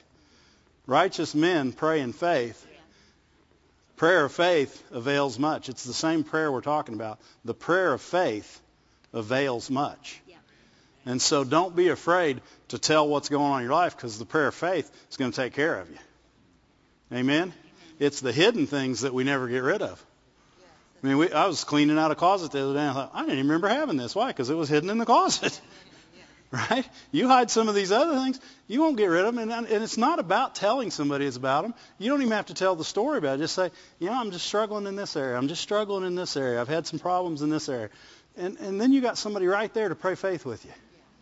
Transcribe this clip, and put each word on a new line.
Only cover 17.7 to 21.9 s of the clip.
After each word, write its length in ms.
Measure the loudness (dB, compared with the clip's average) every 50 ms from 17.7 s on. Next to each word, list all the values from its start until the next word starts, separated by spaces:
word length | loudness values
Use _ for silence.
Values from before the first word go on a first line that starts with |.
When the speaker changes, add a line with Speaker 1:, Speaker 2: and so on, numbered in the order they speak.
| _ -20 -20 -16 -6 -2
Speaker 1:
It's 220 | -2 -2 0 0
the 120 | -4 -2 2
hidden 340 | 4 4 4 4 2 0
things 360 | 0 0 -2 -2 -2 -2 -2 -2
that 120 | -2 -2
we 80 | 0 0
never 240 | 0 0 0 -2
get 160 | -2 -2 -2 0
rid 200 | 0 0 0 -2
of. 220 | -6 -8 -12 -20 _ _ _ _ _ _ _ _ _ _ _ -20 -20 -20 _ _ _ _ _ -2
I 40 |
mean, 120 | 0 2 2
we, 140 | 2 2 4
I 140 | 2 2
was 180 | 2 0 -2 -4
cleaning 340 | 0 2 4 4 4